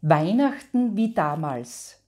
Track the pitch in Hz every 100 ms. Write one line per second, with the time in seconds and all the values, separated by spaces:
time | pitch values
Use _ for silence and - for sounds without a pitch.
0 | 156 151 160 226 285 277 - 247 247 202
1 | 226 226 151 147 151 127 120 - - -